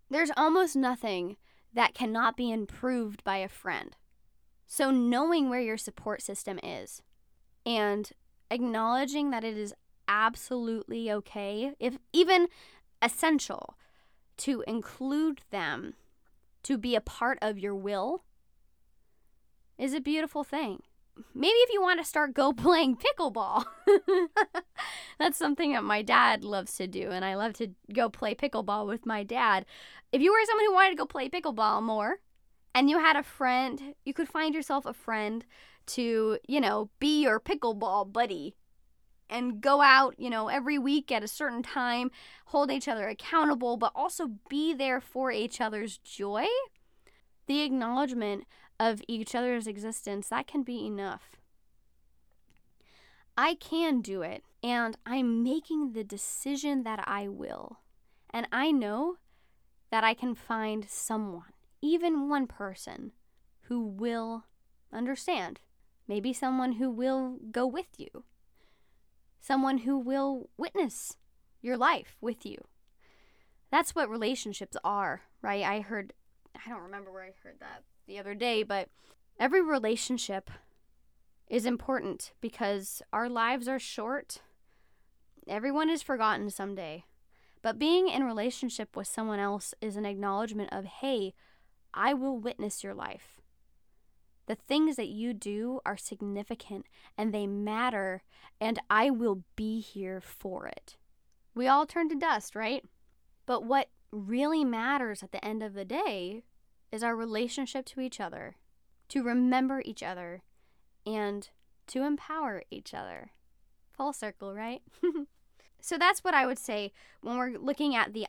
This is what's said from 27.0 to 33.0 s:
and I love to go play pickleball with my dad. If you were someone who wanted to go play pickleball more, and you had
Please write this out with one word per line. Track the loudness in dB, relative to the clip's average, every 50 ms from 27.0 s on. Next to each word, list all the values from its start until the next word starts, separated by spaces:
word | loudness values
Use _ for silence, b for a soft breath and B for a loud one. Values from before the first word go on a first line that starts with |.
| -4 -4
and | -2 -2 -2
I | -2 0
love | 0 -2 -2 -2
to | -4 -6 -8 -8 -14 _ -6 0
go | 0 0 0
play | 0 -4 -4 -4 -2
pickleball | -2 -2 -2 -2 -2 -2 -2 -2 -2 -2 -4
with | -6 -6 -4
my | -4 -4 -4 -4
dad. | -4 0 2 4 4 4 4 2 B B B B B B B B _ 2
If | 6
you | 6 8
were | 8 8 6
someone | 6 4 4 6
who | 6 8
wanted | 8 8 8
to | 6
go | 2 -4 -4
play | -4 -4 -4 -4
pickleball | -4 -4 -2 -2 0 2 2 2 2 2
more, | 0 0 0 0 0 0 -2 -4 -6 _ _ _ _ _ _ _ _ _ 4
and | 6 6 6
you | 6
had | 6